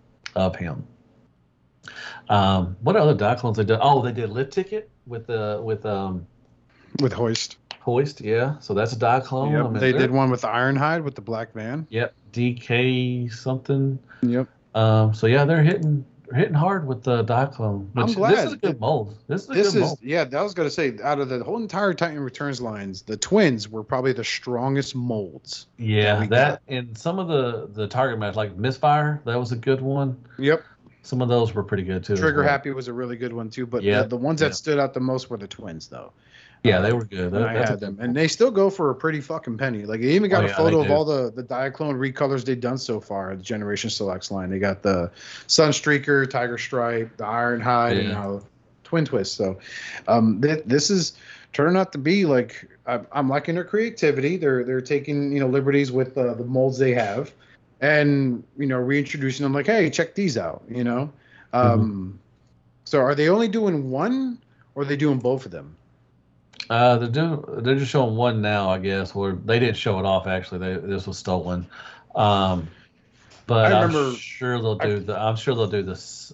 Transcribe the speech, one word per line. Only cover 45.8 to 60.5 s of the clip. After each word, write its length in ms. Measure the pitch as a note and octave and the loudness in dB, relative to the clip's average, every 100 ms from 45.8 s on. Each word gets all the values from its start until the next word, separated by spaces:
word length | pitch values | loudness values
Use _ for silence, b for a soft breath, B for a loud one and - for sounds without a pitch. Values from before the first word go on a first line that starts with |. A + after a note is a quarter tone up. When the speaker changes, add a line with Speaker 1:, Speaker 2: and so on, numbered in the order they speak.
| D3+ C#3+ C#3 C#3 C3 | 0 0 2 2 2
Speaker 2:
Tiger 300 | C3 A#2+ A#2+ | -2 -4 -4
Stripe, 580 | - B2+ A#2 A#2 A2+ - | -6 -4 -2 -2 -6 -8
the 60 | |
Ironhide, 760 | G#2 A#2 A#2+ A#2 A#2+ A#2+ A#2+ A2+ | -6 -2 0 0 2 2 2 2
and 120 | G2 | 0
Speaker 1:
Yeah. 40 | |
Speaker 2:
now 280 | G2+ G2+ G2+ - _ _ _ | -4 -4 -8 -10 _ _ _
Twin 220 | - E3 D3 | -4 0 0
Twist. 280 | A#2+ F#2+ - | 0 -2 -2
So, 200 | F#2+ F#2+ B B B B B | -4 -4 B B B B B
um, 320 | A#2 A2+ G2+ | 4 4 4
th-, 220 | D3 D#3 A#2 | 2 0 0
this 240 | C#3+ - | 2 2
is 220 | G3 D#3+ - B B B | 0 -2 -8 B B B
turning 260 | - D#3 F#3 | 0 2 2
out 160 | F#3 | 0
to 40 | D3 | -2
be, 280 | C#3 G3+ E3+ | 0 2 4
like, 440 | C3 A#2+ - - - - | 2 0 -6 -20 -12 -6
I, 140 | B2 - | -6 -4
I'm 160 | C#3+ C3 | -2 0
liking 280 | C#3+ D#3 E3+ | 0 -2 -4
their 80 | |
creativity. 760 | F3 G#3 A3+ A3+ D#3 C3 C#3 F3+ | -2 -2 -2 0 2 2 0 0
They're, 260 | D3 B2+ | 2 2
they're 180 | A#2+ C3 | 0 -2
taking, 500 | B2+ C#3+ C#3 C#3+ C#3+ | -2 -2 -2 -2 0
you 80 | C#3+ | 0
know, 80 | B2+ | 2
liberties 440 | C#3 C3+ C#3+ C3+ | 2 4 2 2
with, 240 | B2+ B2+ C3+ | 0 -2 0
uh, 200 | B2 A2+ | -2 -2
the 100 | A#2+ | -2
molds 320 | B2+ C3 A#2+ | 2 2 4
they 160 | C3 | 2
have, 400 | A#2+ G#2 A2 D3+ - b b _ - | 2 0 -2 -6 -12 b b _ -2
and, 640 | C#3 D3+ D3 C#3 C3+ A#2 - C3+ | 2 4 4 4 2 -2 -6 -6
you 120 | C#3 | -2
know, 100 | B2+ | -2
reintroducing 640 | B2+ C#3+ C#3 D3+ C3+ C3 | 0 0 -2 -4 -4 -2
them. 100 | C#3+ | 0
Like, 120 | C#3 C#3 | 0 2
"Hey, 240 | A3 D#3+ | 4 2
check 240 | - E3 | 2 -2
these 240 | - F#3+ A2+ | 0 0 0
out," 240 | E2+ | -4